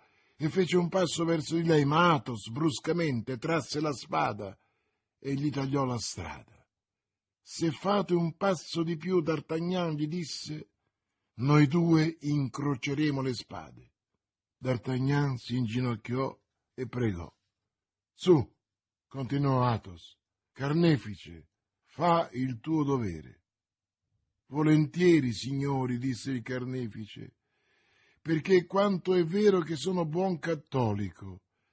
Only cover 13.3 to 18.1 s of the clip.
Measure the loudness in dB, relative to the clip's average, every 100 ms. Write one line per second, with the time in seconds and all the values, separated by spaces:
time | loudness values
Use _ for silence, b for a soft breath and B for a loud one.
13.3 | -6 -10 -14 -14 -18 -20 _ _ _ _
14.3 | _ _ _ -4 -4 -4 -2 2 2 0
15.3 | -2 -4 -2 -2 -2 -2 -4 -6 -4 -4
16.3 | -8 _ _ _ -10 -8 -2 -2 -4 -10
17.3 | _ _ _ _ _ _ _ _